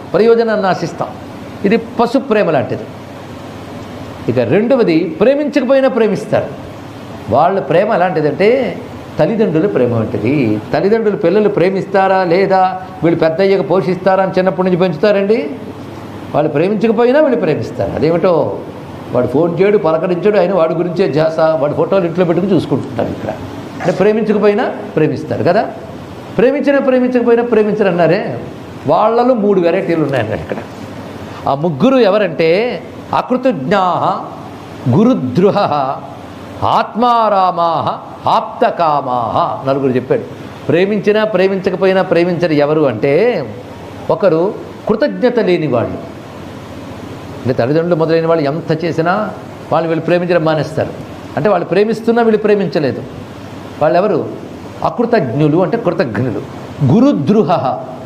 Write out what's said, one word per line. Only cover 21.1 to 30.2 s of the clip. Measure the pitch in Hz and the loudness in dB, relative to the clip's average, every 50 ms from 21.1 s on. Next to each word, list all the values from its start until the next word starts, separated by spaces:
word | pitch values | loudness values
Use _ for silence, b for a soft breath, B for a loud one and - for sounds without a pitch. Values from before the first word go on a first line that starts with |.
| 135 151 160 160 - 165 | 2 2 0 0 2 2
వాడి | 160 160 160 156 - 147 131 | 2 2 2 2 0 0 0
ఫోటోలు | 147 165 160 185 196 170 | 0 0 2 2 2 2
ఇంట్లో | 170 160 180 185 | 0 0 0 2
పెట్టుకుని | 165 165 175 185 196 196 | 2 2 2 2 2 2
చూసుకుంటుంటారు. | 139 107 - 143 113 107 - - 113 98 95 | 2 2 0 -2 -4 -4 -4 -4 -4 -4 -4
ఇక్కడ | - - - 107 107 - - - - - - - - - | -4 -6 -6 -8 -8 -8 -10 -12 -12 -14 -14 -14 -12 -6
అంటే | - 170 180 | -4 -2 0
ప్రేమించకపోయినా | - 190 214 214 226 214 - 208 202 208 208 208 220 277 320 - - - - - | 2 2 2 2 2 2 0 2 2 2 2 2 2 0 -2 -4 -8 -10 -6 -2
ప్రేమిస్తారు | 165 156 139 131 107 - - 107 104 110 | 0 0 0 0 -2 -4 -4 -4 0 0
కదా. | 165 185 214 - - - - - - - - - - - - - - - - | 2 2 2 0 -2 -6 -12 -14 -14 -14 -14 -14 -14 -16 -16 -16 -6 0 2
ప్రేమించినా | 220 262 277 294 285 285 277 269 | 2 2 2 2 2 2 2 2
ప్రేమించకపోయినా | - 254 254 254 247 247 254 247 226 240 233 233 240 | 2 2 2 2 2 2 2 2 4 4 4 2 2
ప్రేమించరు | - 220 220 208 214 185 214 202 190 | 2 2 2 2 2 2 2 2 2
అన్నారే, | 170 175 165 156 175 214 226 180 123 113 - - - - - - - - - | 2 4 4 4 2 2 0 -4 -6 -8 -8 -10 -12 -14 -14 -16 -14 -6 0
వాళ్ళలో | 127 156 185 214 220 226 240 247 254 262 | 2 2 4 4 4 2 4 4 4 2
మూడు | 220 196 208 202 190 | 2 2 2 4 4
వెరైటీలు | 170 165 170 190 - 165 165 160 151 | 4 2 2 0 0 0 0 0 0
ఉన్నాయన్నారు | 139 139 123 | 0 0 0